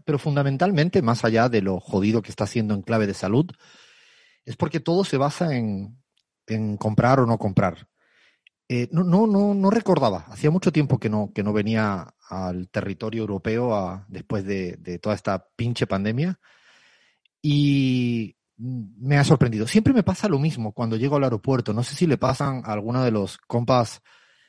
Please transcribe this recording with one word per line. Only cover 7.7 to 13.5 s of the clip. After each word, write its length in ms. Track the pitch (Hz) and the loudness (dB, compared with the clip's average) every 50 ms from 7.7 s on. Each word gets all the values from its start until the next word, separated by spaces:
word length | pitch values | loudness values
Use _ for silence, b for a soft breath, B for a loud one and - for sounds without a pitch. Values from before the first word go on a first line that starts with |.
| 80 - - _ _ b b b b b b b b b b b _ _ _ - | 0 -4 -14 _ _ b b b b b b b b b b b _ _ _ -6
Eh, 200 | 123 120 123 - | -4 -4 -4 -2
no, 140 | - 160 185 | 0 0 2
no, 220 | 180 170 196 226 | 4 4 4 4
no, 280 | 220 202 196 202 202 202 | 4 4 2 2 2 2
no 160 | 196 190 196 | 2 2 2
recordaba. 560 | 220 240 - - 180 151 139 113 95 87 82 - | 2 2 2 2 2 4 4 2 0 -2 -6 -10
Hacía 220 | - - - 151 | -8 -2 0 2
mucho 220 | 160 185 - 180 147 | 2 2 2 2 2
tiempo 260 | 151 147 131 127 120 | 2 2 2 2 0
que 100 | - 110 | 0 0
no, 220 | 107 107 104 98 - | 0 0 -2 -2 -4
que 80 | - 98 | -4 -2
no 100 | 104 104 | 0 0
venía 640 | 107 101 107 113 110 110 104 101 92 80 - - _ _ - | 0 0 0 0 0 0 0 -2 -4 -6 -12 -18 _ _ -12
al 400 | - 92 92 92 90 90 92 - | -8 -6 -6 -6 -6 -6 -8 -8
territorio 520 | - 107 101 101 95 - 110 110 107 113 110 | -6 -6 -6 -6 -6 -8 -8 -8 -6 -6 -4
europeo 520 | 101 101 95 - 113 | -4 -4 -4 -4 -2